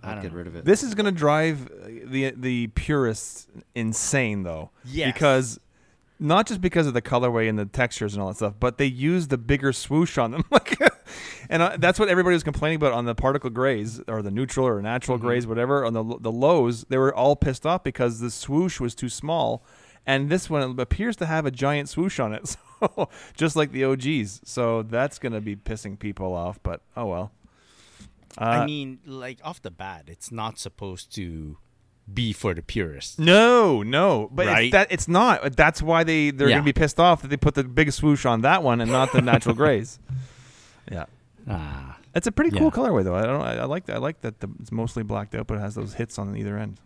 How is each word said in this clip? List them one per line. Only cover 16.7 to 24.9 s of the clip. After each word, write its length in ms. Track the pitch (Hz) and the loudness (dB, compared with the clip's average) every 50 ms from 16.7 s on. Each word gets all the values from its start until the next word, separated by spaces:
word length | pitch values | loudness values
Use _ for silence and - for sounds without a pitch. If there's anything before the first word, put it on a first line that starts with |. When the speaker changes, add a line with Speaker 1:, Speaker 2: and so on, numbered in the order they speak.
| 120 113 - _ | 0 -4 -6 _
Speaker 3:
They 80 | 131 131 | 0 2
were 160 | 131 135 - | 2 2 2
all 220 | 107 123 139 147 | 4 4 4 4
pissed 300 | - - 147 131 - - | 4 2 0 0 -2 -2
off 160 | 156 175 185 _ | -2 -2 0 _
because 360 | 139 - - 127 120 117 110 | -6 -2 0 0 0 0 -2
the 100 | 117 120 | -6 -8
swoosh 500 | - - - - 139 156 180 180 - - | -8 -8 -8 -2 0 0 0 0 -2 -4
was 140 | 131 120 - | -6 -6 -6
too 140 | - - 123 | -6 -8 -8
small, 520 | - - - 147 165 165 147 113 117 120 _ _ - _ - _ _ _ _ | -8 -8 -6 -4 -2 0 0 -2 -2 -4 _ _ -20 _ -20 _ _ _ _
and 240 | - 135 135 139 143 | -2 0 0 0 0
this 180 | 156 185 - - | 0 -2 0 -2
one 300 | 160 147 135 127 127 127 | -2 -2 0 -2 -2 -4
appears 360 | 123 - - - 208 240 220 | -2 -2 -2 -2 0 -4 -2
to 100 | - 180 | -4 -4
have 180 | 160 160 160 151 | -2 -2 0 -2
a 60 | 139 | -2
giant 380 | 127 123 135 139 147 147 143 - | -4 -2 -2 0 0 0 -4 -4
swoosh 280 | - - 170 196 - - | -4 -2 -2 -2 0 -2
on 140 | 127 107 | -2 -2
it, 240 | 107 113 - 151 - - _ | -4 -6 -8 -10 -12 -12 _
<laughs> 140 | - - _ | -20 -6 _
so, 280 | 226 - _ - 180 - - - - - - | -2 -2 _ -2 -4 -4 -6 -20 -20 -20 -4
just 180 | - 151 165 147 | 0 0 0 2
like 160 | 160 151 143 | 2 0 0
the 120 | 131 131 135 | 0 0 0
O 100 | 131 135 | 0 0
Gs. 440 | 135 123 139 160 139 107 101 98 - _ | 0 0 -2 -2 -2 -2 -4 -8 -16 _
So 380 | - - 131 120 117 113 113 | -10 -4 -2 0 0 0 -2
that's 360 | 110 110 | -4 -2